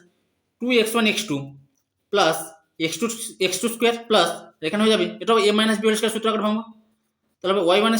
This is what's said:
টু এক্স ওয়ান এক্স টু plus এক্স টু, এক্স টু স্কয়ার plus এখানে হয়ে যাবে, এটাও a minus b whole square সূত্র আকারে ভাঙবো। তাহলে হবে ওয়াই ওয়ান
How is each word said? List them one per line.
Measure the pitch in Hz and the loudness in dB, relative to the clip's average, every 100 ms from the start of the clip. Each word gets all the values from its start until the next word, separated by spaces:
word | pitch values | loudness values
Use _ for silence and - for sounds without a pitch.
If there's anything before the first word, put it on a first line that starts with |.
| _ _ _ _ _ _ | _ _ _ _ _ _
টু | 240 240 | 0 2
এক্স | 220 | 2
ওয়ান | 233 214 | 2 2
এক্স | 214 - | 0 -4
টু | 139 135 - _ _ _ _ _ | -6 -8 -16 _ _ _ _ _
plus | 202 160 165 - - _ - | 2 2 0 -6 -18 _ -6
এক্স | 160 - | -6 -2
টু, | 226 - - - 185 | -6 -6 -12 -4 -2
এক্স | - | -2
টু | 233 | -4
স্কয়ার | - 233 233 - | -2 -2 -2 0
plus | 214 165 - - _ 160 | 2 2 -2 -14 _ -6
এখানে | 208 | 0
হয়ে | 220 | 2
যাবে, | 208 175 - | 2 0 -4
এটাও | 180 226 202 | 0 2 4
a | 208 | 2
minus | 220 208 | 2 2
b | |
whole | 214 214 | 0 0
square | 220 | -2
সূত্র | 214 220 | -2 -2
আকারে | 214 208 | -2 -2
ভাঙবো। | 220 - - _ _ _ _ _ _ | -4 -6 -18 _ _ _ _ _ _
তাহলে | 180 | -2
হবে | 202 170 | 0 4
ওয়াই | 196 | 4
ওয়ান | 220 | 2